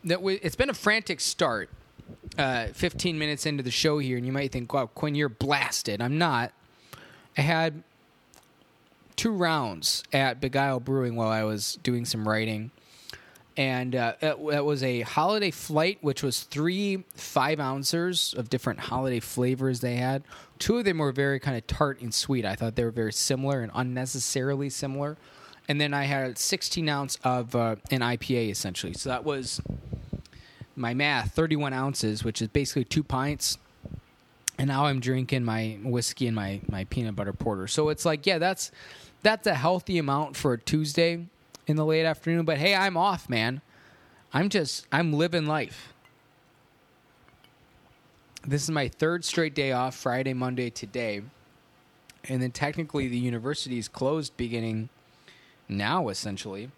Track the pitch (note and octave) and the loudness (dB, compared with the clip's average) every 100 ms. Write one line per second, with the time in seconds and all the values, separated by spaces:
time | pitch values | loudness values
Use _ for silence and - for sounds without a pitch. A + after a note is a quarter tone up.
0 | F3 F3 F#3+ F#3+ F3+ - C4+ B3+ G#3 A3 | 0 0 2 0 -2 0 0 2 2 2
1 | - D#3 - - D#3+ A2+ E2+ - - - | 0 -4 -2 2 2 2 -4 -14 -20 -20
2 | - - - - C3+ B2 A2+ - F3 C3+ | -20 -18 -10 -2 0 0 -4 -2 -2 0
3 | F3+ D#3+ D3+ D3 D#3 D3 B2 A#2+ D#3+ D3+ | -2 0 -2 -2 -2 -2 -2 2 2 2
4 | C3+ B2 B2 C3+ C#3 C3 A#2+ C#3 A#2 - | 0 -2 0 -2 -2 -4 -2 -2 -2 -4
5 | D3+ D3 D3 A2 C#3 C#3+ B2+ - - G2+ | -2 0 0 0 2 2 2 -2 -2 -2
6 | A#2+ D3 E3+ B2 A#2+ - _ _ - - | 0 2 2 2 0 -6 _ _ -20 -20
7 | - - - - C#3+ E3 E3 D3+ - _ | -20 -20 -8 0 2 4 2 -2 -16 _
8 | _ _ _ - _ _ _ _ _ _ | _ _ _ -20 _ _ _ _ _ _
9 | _ - A3+ G3+ F3 D#3 A#2+ F2 - - | _ -2 0 2 2 2 0 -2 -2 -2
10 | - C#3 C3+ B2 C3+ C#3 C#3 C3 A#2+ C3+ | 0 2 2 2 0 2 2 0 0 0
11 | B2 A#2 A2 A2 G#2+ G#2+ G2+ - - B2 | 2 2 2 2 0 0 -4 -2 0 0
12 | A#2 A2+ G#2+ A2 A2 G#2+ A2+ - - - | 0 -2 2 2 2 -2 -6 -12 -20 -20
13 | - - - - - - C3+ B2+ B2+ B2+ | -20 -20 -20 -20 -12 -2 0 0 0 0
14 | A#2 - D#3 C#3 D3+ D3 C#3+ C#3+ C3 B2 | 0 0 -2 -2 0 0 2 0 0 0
15 | A2+ - E3 G#3+ G3+ - - D3+ E3+ G3+ | 0 2 2 2 0 -4 -2 2 2 2
16 | D3 C3+ C#3 A#2+ - C#3+ D#3+ F#3 G3+ F#3+ | -2 0 -2 -2 -4 -2 0 0 0 -2
17 | F3+ - - - C3+ D#3 C3+ C#3 C#3 E3 | -6 -14 -2 0 2 2 0 -2 -2 0
18 | F3 E3+ - - A#2 C3 - G#2 - A#2+ | 0 0 -2 -2 -2 -2 0 -4 -4 -2
19 | C3 A#2+ - - B2 B2+ C3+ B2 B2 A#2+ | 0 -2 -4 0 0 2 0 0 -2 0
20 | B2+ C3+ - - - - - A#3 G3+ E3 | 0 -2 -6 -20 -20 -8 0 2 2 2
21 | D3 C3 C#3 C3+ C#3+ B2 - - D3 C3+ | 0 2 2 2 0 -2 -4 2 2 2
22 | A#2+ - - C3 G#2 G2+ A#2 G#2+ A#2 A2+ | -4 -2 2 2 2 0 -2 0 0 2
23 | A2 - - C3 C3+ C3+ A2+ - B2+ B2 | 0 0 0 0 0 0 -2 -2 -2 -2
24 | B2+ C3+ - C#3 C3 C#3 C#3 C3 C#3 C3+ | -4 -4 -2 0 0 0 -2 -4 -4 -4
25 | C#3+ D3+ - - - - - D3 D3 C#3+ | -4 -6 -16 -20 -20 -18 -2 0 2 2
26 | C#3 C#3 C3 A#2 - F#3+ - - D#3+ C#3+ | 0 0 -2 -2 -2 -2 -2 -2 0 0
27 | C#3 - C3 B2+ A#2 A#2+ A#2 A2 - C3+ | -2 -2 0 0 0 0 2 -2 -2 0
28 | A#2+ A#2+ - B2 A2 G2 G2+ F2+ F2+ E2+ | 2 0 0 0 0 -2 -4 -4 -6 -6
29 | C3+ B2+ C#3+ C#3 B2+ - - - - - | -4 -2 -2 -2 -4 -6 -6 -8 -8 -10
30 | - - - - - - - - A#2+ B2 | -8 -12 -12 -20 -20 -20 -16 -6 -2 2
31 | D3 C3+ G2+ - D#3+ D#3 C#3+ C3 C3+ C3+ | 2 2 0 0 2 2 0 0 -2 0
32 | A2 G#2+ A#2 G#2+ A2 D3 C#3 - A#2+ D#3 | -2 0 -4 -2 0 0 0 -2 0 0
33 | D3 B2+ C#3 D3 - - _ _ - - | 0 -2 -2 -2 -2 -4 _ _ -14 -14
34 | - _ _ _ - - C3+ C3+ D3 C3+ | -16 _ _ _ -12 -2 0 2 2 2
35 | A#2+ C3 B2 C3 A#2+ A2+ A2 G#2 B2 A#2+ | 0 0 2 0 0 0 -2 -4 -2 0
36 | A2+ - B2 A2 G2 G2 - G2 F#2+ - | 0 -2 0 0 -2 -4 -4 -4 -4 -2
37 | A2+ G2+ G2+ G2 A2+ G2+ F#2+ - D3+ D3+ | -2 -4 -4 -2 -2 -2 -2 2 2 2
38 | E3+ D#3 E3 F3 F3 F#3+ - - - - | 0 2 2 2 2 0 -6 -10 -20 -20
39 | - - G#3+ G#3+ A3 D3 D3+ F3+ - F3 | -20 2 4 4 2 4 4 2 2 0
40 | C#3+ C#3 D3+ C3+ D3 A#2+ - D#3 D#3 D3 | 2 2 0 0 2 2 2 2 2 2
41 | E3 E3+ E3+ _ _ - - D3+ D#3 D#3+ | 2 2 -8 _ _ -10 0 2 4 4
42 | D#3+ D#3 - E3+ E3 D3 E3 G3 G3 F3 | 4 0 2 2 4 4 4 4 4 4
43 | G3 F3+ - A#2 A2+ C3+ - - - - | 2 2 0 2 2 -2 -10 -20 -20 -20
44 | - - _ C3+ G3 G3 D3+ - - C#3 | -20 -20 _ 0 2 2 0 -4 0 2
45 | E3+ D3 E3+ E3+ D3+ D3+ A#2+ - - - | 4 4 2 2 0 0 -2 -8 -18 -20
46 | - _ _ _ _ _ _ _ _ _ | -20 _ _ _ _ _ _ _ _ _
47 | _ _ - _ - _ _ _ _ _ | _ _ -20 _ -20 _ _ _ _ _
48 | _ _ _ - - C#3+ C#3+ D#3 C3 - | _ _ _ -12 -4 -2 0 0 -2 0
49 | D#3 E3+ E3 - D#3+ C#3+ C3+ B2+ C3 - | 0 2 0 0 0 0 0 2 0 -2
50 | C3+ B2 C3+ B2+ B2+ B2 B2 - A2 A2 | 0 0 0 0 -2 -2 -4 -6 -8 -4
51 | A#2 G2+ A2 - - _ _ _ _ _ | -2 -4 -8 -18 -20 _ _ _ _ _
52 | _ - - C3 B2+ A#2 C#3+ D3+ D#3 D3 | _ -20 -6 -2 -2 -2 -2 -2 -4 -2
53 | C3 A#2+ B2 A#2+ A#2+ D3 C3+ B2 G#2+ - | -2 0 -2 -2 -4 -6 -4 -6 -6 -2
54 | C3 D#3 C#3+ - A#2+ A#2 A2+ A2 A2+ _ | 0 0 -4 -6 -4 -2 -2 -2 -6 _
55 | _ _ - - - _ _ G2 G2+ F3 | _ _ -20 -20 -20 _ _ -2 0 0
56 | C3+ F#2+ G#2 G2 G#2+ G2 A#2+ | 0 -4 -6 -6 -8 -10 -10